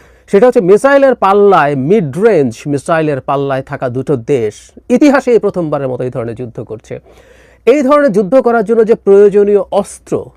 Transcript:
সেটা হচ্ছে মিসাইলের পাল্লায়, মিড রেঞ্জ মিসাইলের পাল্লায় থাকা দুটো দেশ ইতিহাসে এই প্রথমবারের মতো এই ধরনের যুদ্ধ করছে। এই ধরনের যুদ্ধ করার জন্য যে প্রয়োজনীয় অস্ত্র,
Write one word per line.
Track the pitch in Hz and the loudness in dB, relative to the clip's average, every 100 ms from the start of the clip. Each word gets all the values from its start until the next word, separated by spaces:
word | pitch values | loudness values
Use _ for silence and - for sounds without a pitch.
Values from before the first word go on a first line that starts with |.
| _ _ _ | _ _ _
সেটা | 196 247 | 2 2
হচ্ছে | 240 | 2
মিসাইলের | 175 202 269 277 269 240 | 2 2 2 2 2 2
পাল্লায়, | 190 202 202 180 147 139 | 0 2 4 4 2 -2
মিড | 135 220 151 143 | 0 0 -2 -2
রেঞ্জ | 226 180 131 110 151 | 0 2 0 -4 -6
মিসাইলের | 143 - 165 156 135 | -6 -2 -2 -2 -4
পাল্লায় | - 139 139 135 | -4 -4 -4 -6
থাকা | 135 139 135 | -8 -8 -6
দুটো | 123 131 139 | -6 -4 -4
দেশ | 117 139 107 - - - - | -2 -2 -2 -8 -20 -18 -4
ইতিহাসে | 240 294 269 247 | 2 2 2 0
এই | 226 | 0
প্রথমবারের | 202 185 160 147 135 | 0 -4 -4 -4 -6
মতো | 123 | -6
এই | 127 | -6
ধরনের | 131 117 113 | -8 -10 -10
যুদ্ধ | 120 117 | -12 -14
করছে। | 110 107 - - - - _ _ _ _ - | -14 -16 -14 -18 -18 -20 _ _ _ _ 0
এই | 285 | 0
ধরনের | 254 294 269 | 2 2 2
যুদ্ধ | 196 190 269 | 0 0 0
করার | 247 233 202 | 2 0 0
জন্য | 226 214 | 0 0
যে | 226 | 0
প্রয়োজনীয় | - 196 208 202 208 202 - | 2 4 4 2 2 0 -2
অস্ত্র, | 196 196 - - 110 123 | -4 -6 -12 -8 -8 -8